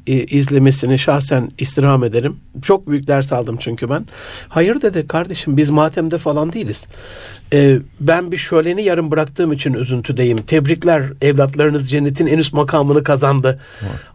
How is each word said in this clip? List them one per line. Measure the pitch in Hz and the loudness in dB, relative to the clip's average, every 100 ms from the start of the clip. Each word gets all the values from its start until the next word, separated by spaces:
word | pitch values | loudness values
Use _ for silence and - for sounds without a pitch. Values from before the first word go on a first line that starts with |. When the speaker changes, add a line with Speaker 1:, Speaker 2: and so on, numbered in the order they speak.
| - | -2
Speaker 1:
e, | |
izlemesini | 131 113 139 135 143 135 135 131 131 | -2 0 0 2 4 4 4 2 0
şahsen | 165 143 139 135 120 - | 2 0 2 -2 -2 -6
istirham | 135 - 139 135 | -6 0 2 4
ederim. | 120 117 139 - - 131 | 2 0 -2 -6 -16 -6
Çok | 131 190 151 | 0 0 0
büyük | 143 139 | -4 0
ders | 139 135 | -2 0
aldım | 123 113 117 | -4 -4 -6
çünkü | - 117 117 | -8 -8 -4
ben. | 143 - - - - - | -6 -8 -18 -18 -18 -6
"Hayır," | 160 180 254 | 0 2 2
dedi, | 220 180 139 | 0 -2 -4
"kardeşim | 160 175 175 - 139 | -4 -4 -6 -2 0
biz | 147 | 2
matemde | 151 156 165 160 165 | 4 2 0 -4 -2
falan | 156 147 156 | -2 -2 -2
değiliz. | 226 139 104 - - - - - - - | -4 -8 -10 -12 -20 -20 -20 -20 -18 0
Ee, | 143 139 131 - - | 4 6 4 0 -4
ben | 143 165 175 | 0 2 0
bir | 175 | -6
şöleni | - 170 160 185 | -2 0 2 0
yarım | 202 170 160 | 0 0 0
bıraktığım | 151 156 - 170 | 0 -2 -2 -2
için | 143 147 | 0 -2
üzüntüdeyim. | 120 123 123 113 123 123 113 | -2 -2 -4 -4 -2 0 0
Tebrikler, | 110 156 143 165 175 160 135 - | 0 0 2 0 2 2 0 -2
evlatlarınız | 143 143 139 143 151 147 131 | 2 4 2 2 0 0 -2
cennetin | 147 143 139 160 | -2 -2 0 0
en | 156 | 0
üst | 147 | 0
makamını | 147 143 160 143 147 | 0 0 2 2 2
kazandı." | 143 139 139 139 131 131 - - | 2 2 2 2 0 -2 -8 -12
Speaker 2:
Vay. | 98 - - | -10 -12 -14